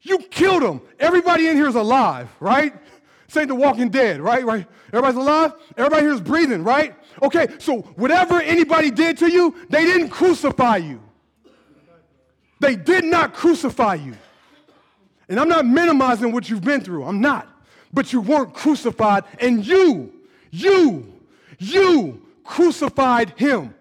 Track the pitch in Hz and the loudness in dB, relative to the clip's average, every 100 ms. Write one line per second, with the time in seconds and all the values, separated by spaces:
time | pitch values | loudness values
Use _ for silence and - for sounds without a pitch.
0 | 311 370 - - 370 359 240 139 - _ | -2 -4 -4 -2 0 2 0 -4 -14 _
1 | 302 349 349 339 320 302 294 233 214 262 | 0 2 2 0 2 2 0 0 0 2
2 | 208 131 127 _ 180 262 302 294 - _ | 2 -2 -12 _ -2 0 0 -6 -20 _
3 | _ _ _ 311 285 254 277 226 247 254 | _ _ _ -4 -4 0 0 2 -2 0
4 | 233 147 165 240 247 220 170 _ - 226 | 0 0 -2 -2 -2 -4 -6 _ -6 -2
5 | 269 254 269 302 320 302 - - 277 311 | 0 0 0 0 0 -4 -20 -4 0 2
6 | 302 269 175 311 320 208 175 269 302 - | 0 -2 -2 0 0 -2 0 0 -2 -8
7 | _ - 277 339 294 - - 247 - - | _ -4 0 0 -2 -4 -6 -6 -6 -6
8 | 254 339 359 349 311 339 302 320 302 220 | 0 2 2 0 0 0 2 2 0 0
9 | 330 330 339 349 349 - - 294 330 359 | -2 2 2 4 2 -2 -4 0 2 2
10 | 302 - 359 330 285 - 247 208 160 120 | -2 0 0 2 -2 0 0 0 -4 -12
11 | 104 _ _ _ _ _ _ 147 _ _ | -18 _ _ _ _ _ _ _ _ _
12 | _ _ _ _ _ _ 277 226 156 370 | _ _ _ _ _ _ -2 -2 0 0
13 | 330 339 311 - 330 330 269 - 226 175 | 2 -2 -2 0 0 0 -2 -2 -2 -2
14 | 139 107 - _ _ _ _ _ _ _ | -10 -18 -20 _ _ _ _ _ _ _
15 | _ _ _ 202 311 330 247 269 339 294 | _ _ _ -2 0 2 2 2 4 2
16 | 262 233 240 240 180 214 180 285 185 170 | 2 0 -2 -4 -6 -6 -2 -2 -4 -10
17 | 135 196 277 262 - _ _ _ _ - | -6 -2 0 -2 -8 _ _ _ _ -6
18 | - 254 202 302 208 - 302 294 240 - | -2 -4 0 0 -2 -4 -2 0 -2 -2
19 | 220 202 - - 247 233 208 381 370 196 | 0 0 -2 -4 -2 0 2 4 4 2
20 | 123 - _ _ _ 165 359 381 311 165 | -6 -18 _ _ _ -4 2 4 4 0
21 | 110 - _ _ _ - 190 359 381 330 | -12 -20 _ _ _ -14 -4 2 4 4
22 | 170 120 _ _ - - 349 - 277 - | 0 -10 _ _ -14 0 0 2 -6 -2
23 | 262 240 226 - 269 240 127 - | 0 2 -2 -2 -2 -2 -6 -18